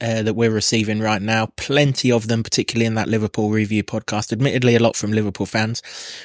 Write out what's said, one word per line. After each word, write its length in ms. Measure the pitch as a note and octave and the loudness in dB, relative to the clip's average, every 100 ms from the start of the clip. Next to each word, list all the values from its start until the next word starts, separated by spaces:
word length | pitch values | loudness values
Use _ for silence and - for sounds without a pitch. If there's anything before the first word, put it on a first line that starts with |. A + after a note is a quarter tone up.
uh, 220 | A#2 A2+ | -4 0
that 120 | A2 | 0
we're 160 | G#2+ A#2 | 2 2
receiving 480 | G#2+ - A2+ G#2+ G#2+ | 2 0 0 0 0
right 220 | G#2+ G#2 | 0 0
now. 300 | G#2+ A2+ A2 - | 0 0 -2 -6
Plenty 540 | - C#3+ C#3+ B2+ B2+ | -2 2 2 2 2
of 160 | A#2+ A2 | 2 2
them, 160 | A2+ | -2
particularly 440 | A2+ - - A#2 A2+ | 0 -2 -2 0 0
in 80 | |
that 140 | A2 G2 | 0 0
Liverpool 420 | A2 G#2+ - G#2+ | 0 0 0 0
review 340 | G#2+ G#2 G#2+ | 0 0 0
podcast. 480 | - A2 - G#2+ - | -2 -6 -4 -6 -4
Admittedly, 420 | A2+ C3+ B2 B2 | -2 0 2 4
a 60 | A#2 | 6
lot 160 | A2+ - | 4 2
from 160 | G#2 | 0
Liverpool 340 | G#2+ G#2 - G2 | 0 0 -2 -2
fans, 360 | A2 A2 A#2 - - - - | 0 -2 -4 -10 -16 -14 -16